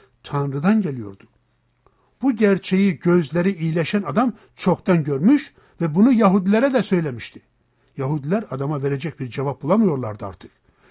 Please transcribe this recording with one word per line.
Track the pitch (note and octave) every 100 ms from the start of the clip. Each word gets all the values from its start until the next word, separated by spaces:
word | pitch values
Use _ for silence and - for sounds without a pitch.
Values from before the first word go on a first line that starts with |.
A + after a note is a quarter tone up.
| _ _
Tanrı'dan | - C#3+ C#3+ C#3 F3 A3
geliyordu. | E3+ B2+ G2+ G2 - _ _ _ _ _ _ _ _ _
Bu | C4+
gerçeği | G#3 G3+ F#3+ - F#3+ G3 C#3
gözleri | F3 F3+ D3 E3+ F#3
iyileşen | E3+ D#3+ E3+ D#3 G#3
adam | D#3+ D#3 B3+ - _ -
çoktan | F#3+ D#3+ - E3+
görmüş | D3 C3+ G3 C#4+ - _ _ -
ve | E3
bunu | D#3+ A#3+
Yahudilere | A3+ G3+ G3 F#3 G#3+ C#4
de | B3+
söylemişti. | - F3 D3+ A#2+ - - _ _ _ _ _ -
Yahudiler | C3+ D3+ C#3 G#3+ A3
adama | C3+ C#3+ D3
verecek | C#3 C#3 D#3 -
bir | B2+
cevap | C3+ C#3 C3
bulamıyorlardı | C#3 A3 G3+ C3+ A2+ G#2 G2+
artık. | F2 - _ _ _ _